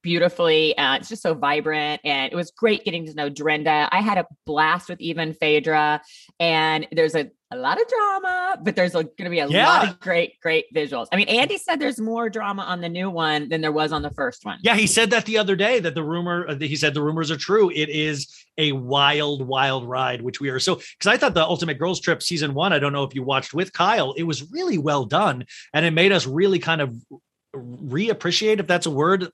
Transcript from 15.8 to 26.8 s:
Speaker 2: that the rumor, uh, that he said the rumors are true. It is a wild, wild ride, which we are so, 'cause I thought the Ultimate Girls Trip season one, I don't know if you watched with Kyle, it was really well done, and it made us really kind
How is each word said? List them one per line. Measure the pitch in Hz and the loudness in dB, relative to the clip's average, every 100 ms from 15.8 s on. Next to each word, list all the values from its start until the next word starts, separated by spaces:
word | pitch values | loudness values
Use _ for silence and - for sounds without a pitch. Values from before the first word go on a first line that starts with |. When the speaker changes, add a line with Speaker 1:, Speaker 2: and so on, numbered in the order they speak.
Speaker 2:
that | 170 | 0
the | 143 | -4
rumor, | 151 170 175 175 160 | -4 -4 -2 -4 -4
uh, | 139 | -6
that | 151 | -4
he | 143 | -2
said | 151 | 0
the | 143 | 0
rumors | 147 160 151 | 0 0 -2
are | 151 | -4
true. | - 214 190 | 2 4 4
It | 147 156 | 2 -2
is | 151 156 147 - - - - | -2 -2 -4 -8 -16 -12 -2
a | 151 | -2
wild, | 135 123 143 143 151 147 143 127 | -2 0 2 4 2 0 -2 -2
wild | 131 135 135 120 | 0 2 0 -4
ride, | 127 127 123 | -2 -2 -2
which | 120 - | -6 -6
we | 139 | -4
are | 127 | -2
so, | - 170 | -2 -2
'cause | - - 202 | -6 -2 2
I | 240 | 4
thought | 254 175 | 4 2
the | 160 | 0
Ultimate | 175 165 131 | 0 -4 -2
Girls | 170 180 | -4 -2
Trip | - 165 | 0 0
season | - 170 147 139 | -2 -2 -2 0
one, | 190 | 0
I | 151 | 2
don't | 143 | 0
know | 143 | -2
if | 135 | -4
you | 131 | -4
watched | 127 135 - | -2 -2 -2
with | 151 185 | -4 -4
Kyle, | - 185 226 135 | 0 2 2 0
it | 143 | -2
was | 165 131 151 | -4 -4 -6
really | 294 370 190 | -6 -2 0
well | 147 143 113 | 0 0 0
done, | 151 208 123 120 - - | 2 2 0 -8 -18 -6
and | 147 165 | 0 2
it | |
made | 160 190 | 4 4
us | 190 131 | 4 0
really | 143 196 180 | 2 2 2
kind | 160 160 | 0 -2